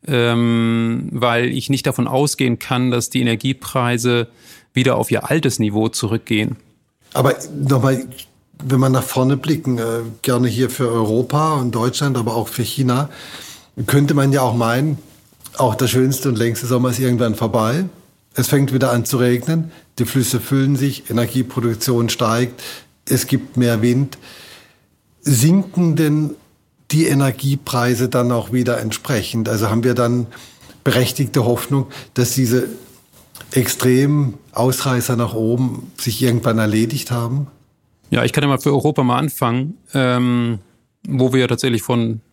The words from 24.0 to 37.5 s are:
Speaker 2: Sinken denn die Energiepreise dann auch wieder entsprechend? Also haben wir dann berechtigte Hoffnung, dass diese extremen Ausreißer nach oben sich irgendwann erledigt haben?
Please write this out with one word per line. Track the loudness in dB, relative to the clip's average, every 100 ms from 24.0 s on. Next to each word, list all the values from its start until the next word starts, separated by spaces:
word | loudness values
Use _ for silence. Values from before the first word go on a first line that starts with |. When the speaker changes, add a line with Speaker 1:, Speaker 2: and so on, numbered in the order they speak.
| 0 -6 -20 -20 -20 -20 -20 _ _ _ _ _
Speaker 2:
Sinken | 0 4 6 4 2 0 2 2
denn | 2 2 0 -6 _ _ _ _ _
die | 2 2
Energiepreise | 4 2 0 -2 -2 -2 0 0 2 0
dann | 2 2
auch | 0 0
wieder | 0 0 0
entsprechend? | -2 -6 -2 -2 -2 -4 -2
Also | -2 0
haben | 2
wir | 2
dann | 2 2 0 -4 -10 -20 -20 -20 -4 0
berechtigte | 2 0 0 0 0
Hoffnung, | 2 0 0 -2 -2 -10 -8
dass | -2 0
diese | 2 2 2 -2 -10 -18 -20 _ -20 -20 -20 -4
extremen | -2 0 0 2 4 4 2 0 -4 -12
Ausreißer | -2 0 0 0 -2 0 -2
nach | -2
oben | 0 0 0 0 -4 -12 -8
sich | -6 0
irgendwann | 0 2 0 0
erledigt | 2 2 0 -2 -4
haben? | -4 -2 -4 -6